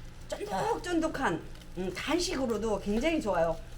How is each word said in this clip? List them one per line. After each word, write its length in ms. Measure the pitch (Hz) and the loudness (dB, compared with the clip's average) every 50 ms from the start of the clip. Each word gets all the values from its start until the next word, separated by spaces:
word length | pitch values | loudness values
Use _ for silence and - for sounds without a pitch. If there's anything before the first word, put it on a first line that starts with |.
| - - - - - - | -12 -12 -12 -12 -10 -8
쫀득쫀득한, 1120 | - - 370 415 392 381 392 440 480 - 330 359 359 320 320 311 320 294 269 208 165 - - - - - - - - 175 | -8 -6 -4 -2 0 0 2 2 2 0 0 0 2 2 2 2 0 2 0 2 0 0 -4 -6 -12 -12 -12 -10 -6 -4
음, 160 | 185 180 175 | -4 -4 -2
간식으로도 840 | - - 262 294 349 - - - 262 269 233 226 202 214 226 208 190 | -4 -2 0 2 2 2 0 0 0 0 0 0 0 0 0 0 0
굉장히 420 | - 196 208 226 262 330 330 302 | 0 2 2 2 4 4 2 2
좋아요. 360 | - 214 180 170 165 165 160 - - - - | 2 2 4 4 4 4 2 -2 -6 -10 -10